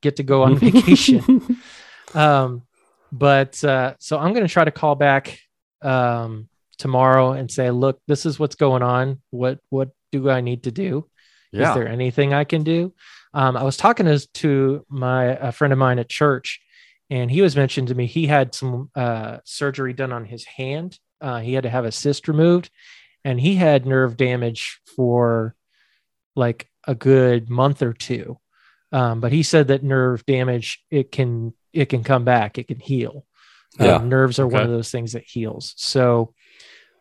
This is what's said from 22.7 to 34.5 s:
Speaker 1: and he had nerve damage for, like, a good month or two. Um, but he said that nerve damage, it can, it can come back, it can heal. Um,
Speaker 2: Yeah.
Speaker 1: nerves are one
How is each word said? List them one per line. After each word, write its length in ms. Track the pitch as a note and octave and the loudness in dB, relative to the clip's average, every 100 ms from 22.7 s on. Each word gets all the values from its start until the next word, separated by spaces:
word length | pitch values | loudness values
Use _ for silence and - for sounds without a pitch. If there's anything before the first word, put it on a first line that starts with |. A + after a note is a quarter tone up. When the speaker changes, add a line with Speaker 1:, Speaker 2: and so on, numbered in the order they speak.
| _ - - _ _ | _ -20 -20 _ _
Speaker 1:
and 160 | C#3 B2 | -6 -2
he 160 | D#3 F#3+ | 0 2
had 300 | E3 C#3 B2+ | 4 4 2
nerve 320 | C3+ B2+ A#2 | 0 0 0
damage 600 | B2+ B2 A#2+ A2+ - - _ - | -2 -2 -4 -6 -12 -16 _ -4
for, 600 | B2 A#2+ A#2 A2+ A2+ - _ _ _ _ _ _ _ C3+ | 0 2 2 0 -4 -10 _ _ _ _ _ _ _ -2
like, 320 | A#2+ A2+ - _ - | -2 -4 -12 _ -8
a 80 | B2 | -2
good 540 | C3+ C3+ B2+ A#2+ A2+ | 2 4 4 2 -2
month 320 | B2 C#3 C#3 | 0 0 0
or 120 | B2 | -4
two. 440 | A#2 - A#2+ - B2 _ _ _ _ _ | -4 -8 -8 -10 -16 _ _ _ _ _
Um, 280 | C3+ B2 A2+ | -2 -2 -2
but 120 | A#2 | -2
he 120 | D3+ | 0
said 240 | D3 D#3+ C#3 | 2 4 4
that 160 | C3+ | 2
nerve 420 | C#3 C3+ B2+ A#2+ - | 0 0 0 -2 -2
damage, 580 | B2+ B2+ A#2+ - - _ | -2 0 -4 -6 -14 _
it 220 | D3 C3 | -4 -2
can, 420 | - B2+ A#2 A#2 - _ | -2 -2 -4 -8 -12 _
it 120 | E3 C3+ | -4 -2
can 140 | B2 | -2
come 200 | A2+ C3 | 0 0
back, 340 | A#2+ A#2+ G#2 - | 2 2 0 -6
it 100 | A#2+ | -12
can 120 | A#2+ | -12
heal. 460 | - C3+ A#2 C#3 - _ _ _ _ - | -6 -6 -6 -10 -20 _ _ _ _ 0
Um, 60 | F#2+ | 4
Speaker 2:
Yeah. 120 | E2+ | 4
Speaker 1:
nerves 420 | A#2+ C3 C3 B2 | 2 2 2 0
are 80 | |
one 140 | C3 | 0